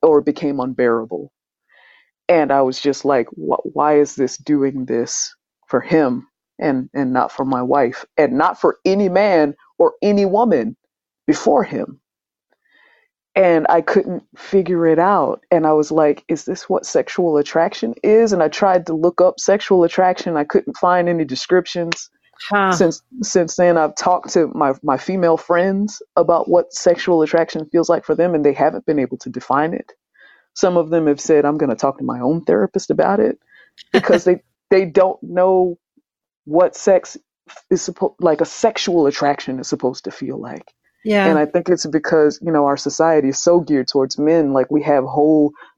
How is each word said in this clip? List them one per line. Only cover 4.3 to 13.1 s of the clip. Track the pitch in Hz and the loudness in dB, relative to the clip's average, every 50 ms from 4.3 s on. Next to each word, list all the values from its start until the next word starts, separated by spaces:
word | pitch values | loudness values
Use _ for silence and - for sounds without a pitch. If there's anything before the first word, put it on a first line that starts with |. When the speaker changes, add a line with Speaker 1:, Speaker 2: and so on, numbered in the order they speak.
| - - | -4 -8
Speaker 1:
doing | - - 151 143 139 139 135 135 127 | -4 -2 -2 0 0 -2 -4 -6 -6
this | 131 123 120 120 - - - - - - _ _ _ _ _ _ _ | -4 -4 -4 -4 -4 -6 -8 -8 -10 -10 _ _ _ _ _ _ _
for | - 123 | -4 -4
him | - - 160 160 151 127 123 127 - _ _ _ _ _ _ - | -2 0 0 2 2 0 -2 -4 -8 _ _ _ _ _ _ -6
and, | - 156 135 131 127 - - | -4 -4 -2 -2 -6 -6 -6
and | 139 139 127 | -4 -4 -2
not | 127 127 - - - | 0 -2 -2 -2 -4
for | - 135 | -6 -4
my | 135 135 123 | -4 -2 -4
wife, | 123 127 139 143 131 117 131 - - - _ - | -2 0 0 0 0 0 -2 -8 -14 -8 _ 0
and | 151 123 123 135 | 0 0 2 0
not | 156 180 - - | 0 0 -2 0
for | - 165 - - _ | 0 0 0 0 _
any | 185 190 202 208 185 | 0 0 2 0 0
man | 180 190 208 208 185 165 151 143 143 - _ _ _ - | 2 2 2 2 2 2 2 0 -2 -8 _ _ _ 0
or | 170 156 - - | 0 0 2 0
any | - 208 208 202 202 | 0 0 2 2 2
woman | 190 185 208 247 226 180 131 113 110 - - _ _ _ _ _ _ _ _ _ - | 2 2 0 2 2 2 0 0 -4 -8 -10 _ _ _ _ _ _ _ _ _ -2
before | 151 - - - 147 - - | -2 0 0 0 2 2 0
him?" | - 156 113 - - 139 - _ _ _ _ _ _ _ _ _ _ _ _ _ _ _ _ _ _ _ _ _ _ | -2 -4 -8 -8 -8 -12 -20 _ _ _ _ _ _ _ _ _ _ _ _ _ _ _ _ _ _ _ _ _ _